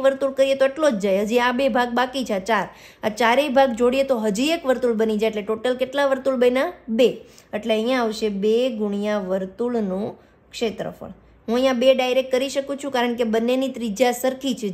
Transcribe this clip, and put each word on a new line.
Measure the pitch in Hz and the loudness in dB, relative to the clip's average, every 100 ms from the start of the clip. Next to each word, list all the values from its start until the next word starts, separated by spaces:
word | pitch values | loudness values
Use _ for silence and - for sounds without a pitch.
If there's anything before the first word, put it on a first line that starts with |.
| 269 | 2
વર્તુળ | 269 269 262 | 2 -2 2
કરીએ | 269 269 | 2 4
તો | 269 | 2
એટલો | 277 311 | 2 0
જ | 214 196 | 2 0
જાય, | 190 208 | 0 2
હજી | 240 240 | 2 2
આ | 247 | 2
બે | 269 247 | 2 2
ભાગ | 247 233 | 0 0
બાકી | 262 269 233 | 0 -2 -4
છે, | 202 | -4
આ | 190 | 0
ચાર. | 214 175 - - - | -2 -2 -10 -20 -8
આ | 220 214 | -6 0
ચારેય | 233 254 294 254 | 2 2 2 4
ભાગ | 269 226 | 2 4
જોડીએ | 240 269 269 | 0 2 0
તો | 240 220 | 0 0
હજી | 196 285 330 | 0 0 0
એક | 269 | 0
વર્તુળ | 247 247 220 | 0 0 0
બની | 220 214 | 0 2
જાય, | 220 | 0
એટલે | 208 202 | -2 -6
ટોટલ | 220 254 247 | -4 -2 -2
કેટલા | 262 277 277 | -4 0 0
વર્તુળ | 262 269 262 247 | 0 0 2 2
બન્યા? | 254 330 359 - | 2 -2 -6 -6
બે. | 220 233 - - - - | 2 2 2 -14 -20 -10
એટલે | 214 220 220 | -8 -2 0
અહીંયા | 226 262 226 | 0 0 0
આવશે | 214 220 196 214 | -2 -4 0 2
બે | 226 262 220 | 2 0 -2
ગુણ્યા | 208 202 208 208 185 | -4 -2 -2 -2 -2
વર્તુળનું | 190 190 - 240 233 202 185 208 - - _ _ | -4 -4 -6 -4 -2 -2 -4 -6 -10 -20 _ _
ક્ષેત્રફળ. | - 226 - - - - - _ _ - | -6 -6 -4 -10 -12 -18 -18 _ _ -2
હું | 240 | 2
અહીંયા | 262 254 | 2 4
બે | 262 | 4
ડાયરેક્ટ | 254 254 254 262 | 4 2 0 0
કરી | 254 269 277 | 0 -2 -4
શકું | 269 277 | -6 -6
છું, | 285 | -4
કારણ | 254 240 233 | -2 -2 0
કે | 226 | 0
બંનેની | 220 233 262 269 262 | 0 0 0 -2 -4
ત્રિજ્યા | 233 190 247 240 | -6 0 0 2
સરખી | 262 262 269 233 | -2 -2 -4 -4
છે. | 202 | -4